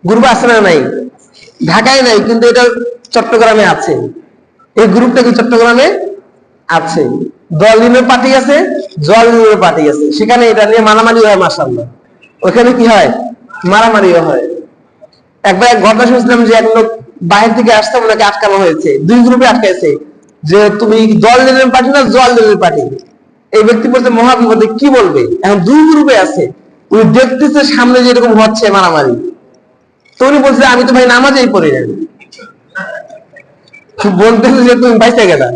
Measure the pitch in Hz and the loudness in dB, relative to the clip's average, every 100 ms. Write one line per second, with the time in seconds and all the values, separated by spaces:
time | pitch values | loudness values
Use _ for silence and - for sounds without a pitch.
0 | 175 226 254 226 240 226 202 160 127 - | -2 0 0 0 0 0 2 0 -2 -8
1 | - _ _ _ - _ 156 185 226 269 | -12 _ _ _ -20 _ -4 -2 0 0
2 | 247 214 220 226 240 240 240 233 240 - | 0 0 0 0 2 2 0 -2 -10 -12
3 | _ 233 220 226 226 220 196 151 - 151 | _ -4 -2 0 2 2 0 -2 -4 -6
4 | - - _ _ _ _ _ - 220 196 | -8 -14 _ _ _ _ _ 0 2 2
5 | 247 247 240 - 226 233 233 240 311 - | 0 0 0 0 0 0 0 0 0 -2
6 | - - _ _ _ _ _ 165 - 170 | -10 -14 _ _ _ _ _ -6 -4 -4
7 | 131 117 - - _ 156 208 220 240 247 | -4 -4 -10 -14 _ -2 2 2 2 2
8 | 240 247 262 262 233 294 381 - - - | 0 -2 0 0 0 -2 -2 -6 -10 -8
9 | 147 220 233 233 220 208 180 160 147 151 | 0 2 4 4 2 2 0 0 -2 -2
10 | 151 - 214 240 233 220 208 226 220 214 | -4 -2 0 2 2 2 2 2 2 2
11 | 226 233 214 196 175 147 139 120 117 - | 2 2 2 2 0 -4 -6 -6 -10 -18
12 | _ _ _ _ 185 226 240 247 233 214 | _ _ _ _ -2 0 0 2 2 2
13 | 147 120 - - _ - 180 202 226 214 | 0 -4 -10 -14 _ -10 -2 0 0 0
14 | 190 170 160 131 - - - _ _ _ | 2 0 0 -4 -6 -10 -16 _ _ _
15 | - _ _ _ 202 185 240 233 196 220 | -20 _ _ _ -4 0 0 2 2 2
16 | 233 247 233 240 220 226 226 226 226 - | 2 0 2 0 2 2 2 0 -2 -4
17 | - - 170 202 226 214 226 220 214 254 | -18 -12 -2 0 0 0 0 0 0 -2
18 | 220 208 202 - 208 196 185 156 160 135 | -2 0 -2 -2 -2 0 -2 -2 -4 -2
19 | 160 240 240 247 254 247 208 180 160 143 | 0 2 2 2 2 2 0 -2 -2 -4
20 | - _ _ _ 151 196 208 208 220 220 | -8 _ _ _ -2 2 2 0 0 0
21 | 220 185 220 247 262 262 262 254 247 285 | 2 2 2 2 2 2 2 0 0 0
22 | 254 226 247 240 214 190 175 220 - 131 | 0 2 2 2 2 2 0 -2 -6 -10
23 | - _ _ _ _ 220 214 220 233 247 | -18 _ _ _ _ 0 2 0 0 -2
24 | 247 226 240 247 233 220 220 - 285 254 | 0 0 0 2 0 0 -2 0 0 2
25 | 190 147 - - 190 202 175 294 311 302 | 0 0 -4 -4 -2 -2 2 2 4 2
26 | 277 233 185 - - - _ _ _ 214 | 2 2 0 -4 -6 -8 _ _ _ 0
27 | 226 247 254 254 294 302 277 294 247 254 | 2 2 0 0 0 0 -2 0 0 2
28 | 247 247 233 214 220 220 214 196 185 160 | 2 2 2 2 0 0 -2 0 0 0
29 | 135 117 - - _ _ _ _ _ _ | -2 -4 -8 -14 _ _ _ _ _ _
30 | _ _ 262 294 269 240 262 247 254 254 | _ _ 0 2 2 2 2 0 0 2
31 | 247 240 277 277 247 196 160 131 - - | 2 2 0 0 0 0 -2 -2 -6 -10
32 | 107 _ - - - _ _ - - - | -14 _ -20 -20 -20 _ _ -16 -14 -16
33 | - - _ - _ _ _ - _ - | -18 -20 _ -20 _ _ _ -20 _ -6
34 | 202 180 220 226 247 262 240 247 247 220 | -4 2 2 2 2 2 2 2 2 2
35 | 220 240 202 151 131 | 2 2 0 0 -2